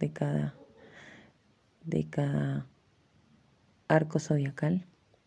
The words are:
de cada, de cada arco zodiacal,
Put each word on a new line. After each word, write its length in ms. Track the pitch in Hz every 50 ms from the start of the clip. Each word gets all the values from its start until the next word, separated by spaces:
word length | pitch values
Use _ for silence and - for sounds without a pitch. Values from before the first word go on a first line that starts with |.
de 120 | 151 151
cada, 440 | 156 - 147 143 147 147 147 143 - - - - - - - - - - - - - - - - _ _ _ _ _ _ _ _ _ _ 160
de 260 | 160 160 156 156 156
cada 560 | - 151 143 143 143 147 143 139 139 143 131 - - _ _ _ _ _ _ _ _ _ _ _ _ _ _ _ _ _ _ _ _ _ _
arco 320 | - 156 156 156 156 - 151
zodiacal, 680 | - - 156 143 139 139 135 - 151 151 180 185 180 - - _ _ _ _ _ _